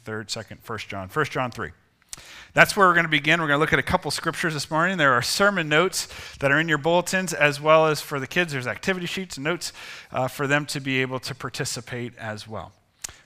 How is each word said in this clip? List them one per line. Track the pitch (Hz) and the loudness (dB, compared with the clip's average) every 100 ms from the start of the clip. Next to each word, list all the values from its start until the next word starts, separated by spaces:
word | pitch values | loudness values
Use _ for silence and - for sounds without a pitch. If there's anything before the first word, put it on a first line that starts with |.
third, | - 110 107 | -10 -8 -8
second, | 117 104 98 | -10 -10 -16
First | - 107 - | -12 -10 -10
John. | 101 95 | -10 -6
First | 151 143 | -2 -2
John | 143 127 | -2 -4
three. | 117 80 - _ _ _ - - - - | -6 -10 -12 _ _ _ -20 -18 -20 -2
That's | - 165 214 | 2 4 6
where | 190 | 6
we're | |
gonna | 170 165 | 6 2
begin. | 151 151 170 | 2 2 2
We're | 151 | 2
gonna | 143 | 2
look | 156 | 4
at | 151 | 2
a | |
couple | - 180 147 | 2 -2 -2
scriptures | - 165 147 170 | -4 -4 -2 -2
this | 151 - | -4 -2
morning. | 156 175 185 | 0 0 4
There | 143 | 4
are | 120 | 4
sermon | 120 - 202 190 151 | 2 2 4 4 2
notes | 151 185 - - - - - | 4 2 0 -8 -12 -16 -2
that | 139 | 2
are | 147 | 4
in | 165 | 2
your | 151 | 0
bulletins, | 160 175 170 190 185 | 2 2 2 0 -2
as | 165 147 139 | 2 2 2
well | 156 160 156 | 6 6 6
as | 147 | 2
for | - 143 | -4 -6
the | 127 | -2
kids, | 180 175 | -2 -2
there's | 139 123 | -2 -4
activity | 101 - 185 175 | -4 -2 -2 -4
sheets | 190 185 - | -8 -8 -6
and | |
notes, | 147 175 - - - - - | -4 -4 -6 -12 -16 -18 -8
uh, | 120 131 | -4 -4
for | - 139 | -2 0
them | 147 147 | 0 0
to | 147 | -6
be | 135 131 | -2 -2
able | 131 127 | -2 -4
to | - | -8
participate | 135 131 - 131 127 - 123 120 - | -10 -8 -6 -6 -8 -10 -10 -10 -10
as | 110 107 110 | -10 -10 -12
well. | 104 87 - _ _ - - | -12 -14 -18 _ _ -18 -18